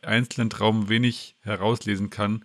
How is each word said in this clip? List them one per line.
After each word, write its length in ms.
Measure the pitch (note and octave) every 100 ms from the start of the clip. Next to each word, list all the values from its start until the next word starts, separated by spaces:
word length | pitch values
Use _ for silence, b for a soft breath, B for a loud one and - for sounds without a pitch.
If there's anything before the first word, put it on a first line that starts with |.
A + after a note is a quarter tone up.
einzelnen 480 | - A2 B2 - A2+
Traum 400 | - G#2+ A2 G2+
wenig 460 | A2+ B2 A2+ - -
herauslesen 680 | A2 G2+ G2+ A#2 - G2 G2+
kann, 340 | - G#2 A2